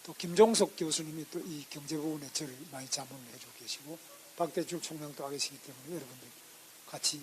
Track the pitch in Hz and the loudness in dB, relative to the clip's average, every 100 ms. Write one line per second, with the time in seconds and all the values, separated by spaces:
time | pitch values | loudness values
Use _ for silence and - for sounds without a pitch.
0 | - 160 175 170 220 220 190 - 160 151 | -12 -6 -2 10 12 12 6 4 0 2
1 | 156 160 147 175 190 151 139 151 143 156 | 0 -6 -4 -6 -4 -6 -8 -10 -4 0
2 | 151 151 139 - 151 127 165 135 131 - | 0 -2 -4 -4 -4 -8 -10 -10 -4 -4
3 | 131 135 120 113 - - 117 - 139 165 | -4 -10 -14 -14 -14 -14 -8 -8 -6 -10
4 | - - - - 170 180 160 170 - 156 | -12 -18 -18 0 0 2 0 -2 -4 -6
5 | 147 139 139 139 - 135 - 120 135 170 | -8 -6 -4 -2 -2 -4 -14 -14 -8 -8
6 | 127 127 120 - - - - - - 147 | -8 -14 -16 -18 -20 -20 -20 -20 -12 0
7 | - 151 | 0 0